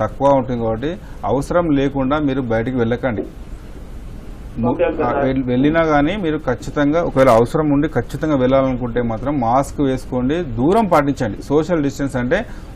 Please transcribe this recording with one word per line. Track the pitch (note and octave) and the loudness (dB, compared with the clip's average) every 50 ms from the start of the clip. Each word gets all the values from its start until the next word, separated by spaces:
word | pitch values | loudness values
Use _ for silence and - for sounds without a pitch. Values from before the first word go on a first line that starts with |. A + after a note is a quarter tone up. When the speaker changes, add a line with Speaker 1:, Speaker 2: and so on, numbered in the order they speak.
Speaker 1:
తక్కువ | G#2+ - - - C3+ C#3+ C#3 | -4 -4 -2 2 4 4 4
ఉంటుంది | C3+ B2 B2+ B2 A#2 | 4 2 0 -4 -2
కాబట్టి | A#2 A2+ A2+ A2+ C3+ D#3 F3+ - - - - - - | 0 -2 -2 -2 -2 -6 -6 -6 -10 -14 -12 -6 -2
అవసరం | G2+ A#2+ C#3 C#3 - D#3+ F3 F3 D#3+ | 0 0 0 0 0 0 0 2 2
లేకుండా | C#3+ C#3 C#3 C#3 C#3 C#3 C3 C3 D3 D#3 | 2 2 2 0 0 -2 0 0 0 0
మీరు | D3+ C3+ C3 C#3 | 0 0 -2 -2
బయటికి | B2+ A2+ A2+ A2+ A2+ B2+ B2+ | -2 0 0 0 0 0 0
వెళ్ళకండి. | B2 A#2 A2+ A#2+ A#2 - C3 G#2+ F#2+ - - - - - - - - - - - - - - - - - - - - - - - - - - - - | 0 0 0 0 -2 -2 -2 -2 -4 -6 -8 -10 -14 -14 -14 -14 -14 -14 -16 -16 -16 -14 -14 -14 -14 -14 -14 -14 -14 -14 -14 -14 -14 -14 -12 -6 -2
ము-, | - - | -2 0
Speaker 2:
ఓకే, | - - C5 | 2 2 0
ఓకే, | - D#3 - | 0 0 -2
Speaker 1:
ఆ, | - A#2+ | -2 0
Speaker 2:
సార్. | A#2 - C3+ | 0 0 0
Speaker 1:
వెల్-, | C3 C3 C3+ B2+ | 0 0 0 0
వెళ్ళినా | B2 B2 B2+ C#3 D3+ D#3+ E3 | 0 2 2 2 2 4 2
కానీ | E3 D#3 D3+ C#3+ C#3+ D#3 G3 | 2 4 4 4 4 2 0
మీరు | G#3+ F3+ D#3 D3+ D3 | -2 -2 -2 -2 -2
ఖచ్చితంగా | - C3 A#2+ - - - - D3 C#3+ C#3+ D3+ F3 | -2 -2 -4 -2 -4 -6 -2 0 0 2 2 2
ఒకవేళ | E3 C3+ - C3+ C3+ C3 | 0 0 4 4 6 8
అవసరం | A2+ A2+ A#2+ A2+ - D#3 D#3 D3 | 8 6 4 4 2 0 2 2
ఉండి | C#3+ C#3+ D3+ D#3 | 2 2 0 0
ఖచ్చితంగా | - B2+ A#2 - - C3+ D#3+ D#3 D3 | 0 -2 -4 -2 -6 -4 -2 0 2
వెళ్ళాలనుకుంటే | C3 B2+ B2+ C3+ C3+ C3+ C3 B2+ A#2 B2 A#2 A2+ A#2+ | 2 4 4 4 4 2 2 0 -2 -4 -2 -2 -2
మాత్రం | A#2 A#2 A2+ A2 B2 C#3 D3+ C#3 | -2 -2 -2 -4 -4 -2 -2 0
mask | A#2 A2+ B2 C3+ C3+ - - - | 0 2 2 2 2 0 -2 0
వేసుకోండి, | C#3+ C3 C3 B2 - - C3 B2 B2 C3 D#3 F3 | 0 0 0 -2 -4 -4 -4 -2 0 0 0 -2
దూరం | F3+ C3 A2 A#2 B2+ D#3+ G3 F#3+ A3 | -2 -4 -2 0 2 4 4 4 4
పాటించండి. | F3+ F3 D3+ C#3+ C#3+ C3+ - - G#2 G2+ - | 4 4 2 2 2 0 -2 -2 -4 -4 -6
Social | - - C#3+ D#3 D#3 F3 F3 D#3+ | -4 0 0 0 2 2 0 0
distance | C#3+ C#3 - - C#3+ C3 - | 0 -2 -2 -2 -4 -2 -2
అంటే | B2+ B2 B2 E3 G3+ A#3+ - - - - - - | -2 0 0 0 -2 -2 -6 -10 -14 -14 -12 -6